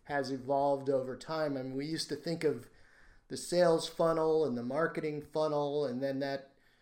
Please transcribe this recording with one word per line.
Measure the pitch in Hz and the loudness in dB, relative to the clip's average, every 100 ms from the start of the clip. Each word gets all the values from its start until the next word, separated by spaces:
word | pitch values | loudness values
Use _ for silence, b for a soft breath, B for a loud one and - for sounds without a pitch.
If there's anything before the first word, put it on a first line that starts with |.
| - | -4
has | 143 131 | -2 -2
evolved | 135 123 139 143 139 135 | -4 0 2 2 2 2
over | 135 127 127 | 0 0 -6
time. | - 160 151 135 | -6 -2 -2 -2
I | |
mean, | 131 131 | -4 -6
we | 151 | -4
used | 160 - | -4 -4
to | 143 | -6
think | 170 165 | -4 0
of | 160 143 - b b b b b b | 0 0 -6 b b b b b b
the | 131 | -10
sales | - 175 170 165 165 | -2 4 6 6 2
funnel | - 165 160 160 160 147 | 0 2 4 4 4 2
and | 120 | 0
the | |
marketing | 120 143 165 165 156 147 147 | -2 0 0 0 -4 -6 -6
funnel, | 156 156 147 143 147 139 | -2 0 2 0 0 -2
and | 123 | -2
then | 135 135 | -2 -2
that | 139 139 - _ b b | -2 -4 -8 _ b b